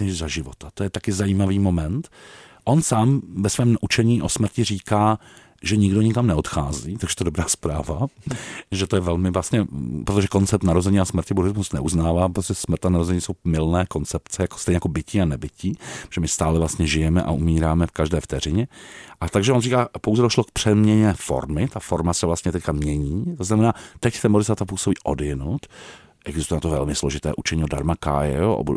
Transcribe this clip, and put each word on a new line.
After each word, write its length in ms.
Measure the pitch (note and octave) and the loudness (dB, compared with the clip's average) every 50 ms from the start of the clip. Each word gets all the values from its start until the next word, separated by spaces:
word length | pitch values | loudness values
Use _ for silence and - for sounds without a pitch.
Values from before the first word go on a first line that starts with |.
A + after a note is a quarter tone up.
než 180 | G#2 G2 F#2 E2+ | -2 -2 -2 -4
za 100 | E2 D#2 | -4 -4
života. 420 | D2+ E2+ D2 C2+ C#2 - - D2 - | -4 -6 -8 -8 -12 -16 -18 -18 -8
To 80 | - G2+ | -6 -6
je 80 | G2 | -4
taky 220 | - - - - G2+ | -4 -4 -4 -2 -2
zajímavý 460 | F#2 G#2 G2 G2 F#2+ G2 F#2+ G2 G2 | 0 0 2 2 2 2 2 2 2
moment. 500 | G2 F#2+ F2+ E2+ D#2 D#2 F#2+ C#3 E3 - _ - - - - - - - - - _ | 2 2 2 2 0 -2 -4 -4 -6 -10 _ -20 -20 -20 -20 -20 -20 -20 -20 -8 _
On 180 | - C3 E3 D#3 | 2 2 2 2
sám 380 | - - A2 A2 B2+ C#3 C#3 - F2 F2 | 2 2 4 4 4 4 2 -2 -6 -6
ve 160 | F2+ G2 G2+ | -2 -2 -2
svém 260 | - - B2 A#2+ A#2 - | 0 2 4 4 4 2
učení 420 | - F#2+ - - A2+ A2+ A#2+ A2 D#2 | 2 0 0 2 4 4 2 2 0
o 60 | E2+ | -2
smrti 360 | - - A2 G2+ - - A2+ | 0 0 -2 -2 0 -2 -2
říká, 540 | - G#2 F#2 - - G#2+ G#2 G#2+ A2 A2 G#2+ - - - - - - _ _ - | -2 -2 -6 -2 0 2 4 4 4 2 0 -4 -14 -20 -20 -20 -20 _ _ -4
že 140 | - G#2 | 0 2
nikdo 260 | G#2+ G2+ G2 F#2+ G#2+ A2 | 4 4 4 4 4 4
nikam 240 | A2+ A2 A#2 B2 | 4 2 2 2
neodchází, 680 | A#2 E2 D2+ D2 - - - D2 C#2 D2 C#2 A#1 D2+ F#2+ | 2 2 2 0 0 -2 -2 -2 -2 -4 -6 -6 -8 -8
takže 200 | A2 - F2+ - | -6 -6 -6 -4
to 60 | - - | -2 -2
je 20 | |
dobrá 200 | E2+ D2+ F2 E2 - | -2 0 0 -2 -2
zpráva, 580 | - - - D#2+ D2 D2+ D2 - D#2+ D2+ B2 C#3 - - - - C3 - | -2 -4 -2 -4 -2 -2 -2 -4 -2 -2 -2 -4 -4 -10 -10 -8 -8 -8
<laughs> 340 | - - - - - - G2 | -10 -12 -14 -14 -10 -6 -2
že 140 | F#2+ F#2+ | -2 -2
to 100 | F2+ - | 0 0
je 40 | G2 | 0
velmi 300 | F2+ F2 E2+ F2 F#2 F#2 | 2 2 0 2 0 0
vlastně, 360 | F2 F#2+ F2 - - A2+ G2+ - - C#2+ C2 A#1+ B1+ D2+ - | 0 0 -2 0 0 0 0 0 -4 -8 -6 -6 -6 -6 -4
protože 220 | - G2 G2+ G2 - | 0 2 2 2 2
koncept 340 | - G2 G2 G2 - G2 - | 2 2 2 4 2 2 2
narození 380 | F#2 E2 F2+ F2+ G2 G2 G2+ | 4 4 4 4 4 4 4
a 40 | F#2 | 2
smrti 300 | - - F2+ D#2+ - G2+ | 2 0 -2 -2 0 0
buddhismus 380 | F#2+ F2+ F#2+ G2+ G#2+ F#2+ - - | 0 2 0 0 -2 -4 -4 -4
neuznává, 560 | D2+ C2+ D#2 E2+ E2+ D#2+ E2 E2 F2 F#2 F#2 | -2 -2 0 0 2 2 2 2 2 2 2
protože 260 | F2 G2+ F#2 - G2+ | 0 -2 -2 -4 -4
smrt 320 | - - - E2+ - - | -4 -2 -2 -2 0 2
a 20 | F#2 | 2
narození 320 | F#2 E2+ E2+ F2 F#2 F2 | 2 2 2 2 0 -2
jsou 140 | - - F#2 - _ | -2 -4 -8 -6 _
mylné 420 | F2 E2 D#2 D#2 D#2+ F2 F2+ F2+ | -2 0 2 2 2 2 0 0
koncepce, 560 | - - D#2 D2+ - - D#2 - - - - F#2 | -2 -4 -6 -6 -4 -6 -8 -8 -8 -4 -4 -4
jako 160 | E2+ - - | -4 -4 -6
stejně 180 | - - F2 | -2 0 0
jako 120 | F2+ - F2 | 0 0 -2
bytí 320 | D2+ E2 - - - G#2 | -4 -4 -6 -2 0 0
a 40 | F#2 | 2
nebytí, 540 | D#2+ C#2+ B1 - D#2 - _ - F#2 - - - - - - - - | 2 0 -2 -6 -10 -12 _ -6 -6 -6 -6 -10 -14 -14 -14 -16 -8
že 100 | - F2+ | -4 -4
my 80 | E2 D2+ | -2 -2
stále 300 | - - - D#2 D#2+ E2 | -2 0 0 2 2 2
vlastně 280 | E2 D#2 - - E2+ | 2 0 0 0 0
žijeme 360 | D2+ D2+ D#2 D#2 D#2+ E2 F2+ - | 0 2 2 2 2 2 2 0
a 80 | - | 0
umíráme 560 | E2 C2+ E2 E2 D#2+ D#2+ D#2+ D#2+ D#2+ E2+ E2+ | -2 0 2 2 2 2 2 2 2 2 0
v 40 | E2 | 0
každé 300 | - - D#2 D2+ F2 D#2 | 0 -2 -2 0 0 -2
vteřině. 480 | - - - C2+ - D2 D2+ G#2 B2 - - - - - - - - - - _ | -2 -4 -6 -4 -4 -2 -2 -2 -2 -2 -6 -16 -20 -20 -20 -20 -20 -20 -12 _
A 80 | E2+ E2 | -8 -2
takže 240 | - G#2 G2 A#2+ C3+ | 0 2 2 4 2
on 80 | B2 | 2
říká, 280 | A2+ B2+ B2 B2+ B2 - - - | 2 2 0 0 0 -2 -4 -6
pouze 220 | - - G#2+ A#2 B2 | -2 0 2 4 4
došlo 220 | A#2 - - A2+ | 4 2 0 0
k 60 | - | 0
přeměně 640 | _ - - A2 G#2 G#2 G#2+ G#2+ G#2+ A2 G#2+ G#2+ F#2 | _ -2 2 2 4 4 6 6 6 6 4 4 2
formy, 520 | - - - C#2 C2 B1+ C2+ D2+ D2 G#2 C3+ | 0 -2 -2 -2 -2 -2 -2 -2 -2 -2 -2
ta 120 | - - | -4 -8
forma 340 | - - F2+ D#2+ E2 F2 E2+ | -6 -4 -2 0 0 0 0
se 120 | - - | 0 0
vlastně 260 | E2+ E2+ - - F2+ E2 | 0 -2 0 -2 -2 -2
teďka 200 | F2 - - D#2 | -2 -2 -2 -2
mění, 640 | D2 C#2+ D2+ D2 D2 D2 C#2+ D#2 G2 - F3 F3 | -2 0 -2 -2 -2 -2 -2 -2 -4 -4 -6 -6
to 80 | C#3 F#2+ | -6 -2
znamená, 300 | F#2 A2 G#2+ A2 A#2 A2 - - - - - | 0 2 4 4 2 2 -2 -10 -18 -18 -4
teď 200 | - A#2+ - - | -4 -2 -2 0
ten 120 | - A#2 G#2 | 2 4 4
bodhisattva 340 | G#2 G#2 - A2 - G#2 | 4 4 2 -2 -2 -2
působí 300 | F#2 F#2+ F#2+ - G#2 F#2+ - - | -6 -6 -4 -2 -2 -2 -2 -2
odjinud. 640 | - C#2+ C2 D2 D2 C#2+ C2+ C2+ D2+ G#2 D3 - - - - - - - - - - _ _ _ | -6 -4 -4 -4 -4 -4 -4 -4 -4 -6 -6 -8 -12 -20 -20 -20 -20 -20 -20 -20 -20 _ _ _
Existuje 320 | - C#2+ D#2+ D2 - E2+ | -8 -6 -6 -4 -2 -4
na 40 | D#2 | -2
to 100 | - E2 | -2 -2
velmi 240 | D#2 C#2 C#2 D2 C#2+ | -2 0 -2 -2 -4
složité 380 | - - C#2 C#2 D2 - D2+ D2 | -2 -2 -2 -4 -2 -4 -4 -6
učení 280 | - - - - D#2+ D#2 | -4 -4 -4 -2 -2 -2
o 20 | |
dharmakáje, 720 | D2 - C#2+ C#2 D#2+ E2+ - - D#2 C#2+ C#2+ D2 D2+ C2+ C#2+ | -2 -2 -2 -2 -2 -2 -2 -2 -2 0 0 0 0 0 0
jo, 140 | E2+ A2 A2 | 0 0 0
o 120 | - C2+ | 0 -2
bu-, 120 | - C#2 | -2 -4